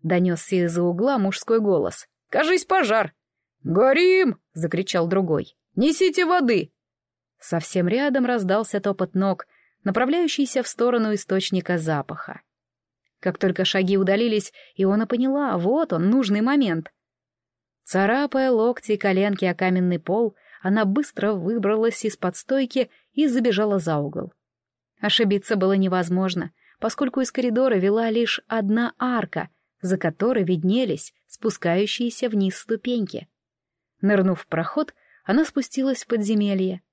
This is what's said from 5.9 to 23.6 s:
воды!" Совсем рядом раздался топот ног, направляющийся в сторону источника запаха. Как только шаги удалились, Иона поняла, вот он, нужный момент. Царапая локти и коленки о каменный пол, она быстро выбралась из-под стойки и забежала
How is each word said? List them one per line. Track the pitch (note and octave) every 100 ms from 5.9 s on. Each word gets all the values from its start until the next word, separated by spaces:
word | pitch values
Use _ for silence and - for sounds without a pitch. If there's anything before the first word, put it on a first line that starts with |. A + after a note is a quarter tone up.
| D#4+ F#4+ D4+ F4
воды!" | F4+ C4 G#3 D#3+ _ _ _ _ _ _ _
Совсем | - E3+ E3 F#3+ F3
рядом | A3+ C#4+ C4+ B3
раздался | A#3+ F#3+ G3+ A3 G#3
топот | G3+ G3 F3+ F#3
ног, | G3 F3+ - _ _ _
направляющийся | G3+ G3 B3+ E4 E4+ - C4+ C4+
в | A#3+
сторону | - A#3+ A#3+ A3
источника | G#3 - F#3+ F#3+ F#3+ F3+ F3+
запаха. | D#3+ D3+ C#3+ D#3+ - - _ _ _ _ _ _ _ _
Как | - E3
только | F#3+ F3+ F#3
шаги | G3 F#3 G3
удалились, | F#3+ G3+ A#3+ G#3+ G3+ - - -
Иона | F#3+ G3+ A3+
поняла, | B3 C4 C#4 C#4 F#3+
вот | F3 C4+ D#4+
он, | E3+ F3+
нужный | B3 A3+ G3+
момент. | A3+ C#4+ A#3+ E3 D#3+ _ _ _ _ _ _ _ _ _
Царапая | - F#3 G3 B3 C#4+ C4+ C4
локти | A#3+ A3+ A#3+ -
и | G#3
коленки | G3+ F#3+ G3+ G3 F#3
о | F3
каменный | F#3 F3+ F3+ F3
пол, | E3 G3 A#3 - _ -
она | F#3 G#3 G#3
быстро | G#3 D4 - G3+
выбралась | G3+ E3+ A#3 G3 A3 A3+ A3+ A3
из-под | - F3+ -
стойки | - C4+ C4 C4+ A#3+ _ _
и | - D4
забежала | A#3+ A#3 G3